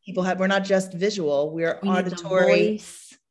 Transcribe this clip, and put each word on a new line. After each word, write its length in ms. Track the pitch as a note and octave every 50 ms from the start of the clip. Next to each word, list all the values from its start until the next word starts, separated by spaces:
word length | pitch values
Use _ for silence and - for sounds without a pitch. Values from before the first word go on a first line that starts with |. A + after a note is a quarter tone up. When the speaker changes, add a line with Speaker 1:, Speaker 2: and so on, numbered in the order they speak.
| _
Speaker 1:
people 180 | G3 F3+ F#3 F3+
have, 160 | F#3 F3+ F#3
we're 80 | F#3
not 160 | F#3+ G3 G3 F#3+
just 280 | G3 G3 F#3+ F#3 - F3+
visual. 580 | E3+ F#3+ G#3+ G3+ G3+ D#3+ D3 C#3+ C#3 D3 D#3 D#3+
We 120 | E3 E3
are 140 | E3 - -
Speaker 2:
We 80 | G3 G3
need 160 | F#3 F3+ F3+
the 60 | F3+
Speaker 1:
auditory, 560 | F3 F3 E3+ E3+ F#3 F#3 F#3 G3 G3+ G#3 G#3 G#3+ G#3+
Speaker 2:
voice. 400 | G#3+ - - - - - - - _ _ _